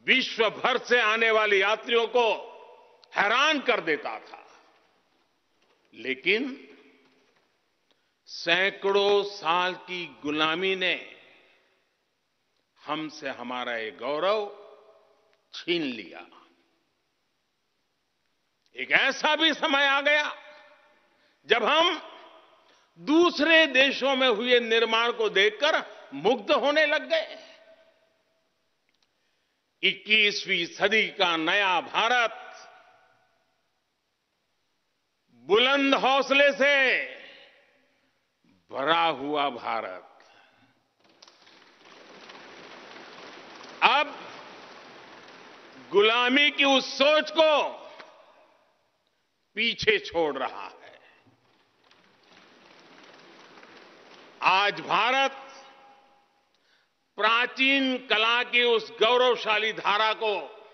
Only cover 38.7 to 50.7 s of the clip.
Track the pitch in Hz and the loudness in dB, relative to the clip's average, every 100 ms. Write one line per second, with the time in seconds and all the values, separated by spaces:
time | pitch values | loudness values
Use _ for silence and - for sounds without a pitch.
38.7 | 120 135 165 165 135 143 147 143 120 110 | -6 0 2 0 -2 -4 -2 -2 -4 -6
39.7 | 113 107 90 - - - _ _ _ _ | -6 -6 -12 -18 -20 -20 _ _ _ _
40.7 | _ _ _ _ _ - _ _ - - | _ _ _ _ _ -20 _ _ -20 -20
41.7 | _ - - - - - - - 65 65 | _ -20 -20 -20 -20 -20 -20 -20 -20 -20
42.7 | - - - - - - - - - - | -20 -20 -20 -20 -20 -20 -20 -20 -20 -20
43.7 | - 185 262 294 - - - - - - | -2 0 0 -2 -8 -16 -18 -20 -20 -20
44.7 | - - - - - - - - - - | -20 -20 -20 -20 -20 -20 -20 -20 -20 -20
45.7 | - 123 185 214 233 247 269 294 277 277 | -20 0 4 4 4 2 4 2 4 4
46.7 | 269 - - 277 311 302 320 311 294 160 | 4 2 2 4 4 2 2 4 4 0
47.7 | - - - - - - _ _ _ _ | -6 -16 -20 -20 -20 -20 _ _ _ _
48.7 | _ _ _ _ _ _ _ _ 208 233 | _ _ _ _ _ _ _ _ -4 -4
49.7 | 220 - 208 - 165 156 135 123 101 95 | -2 0 0 -2 -4 -2 -2 -6 -8 -14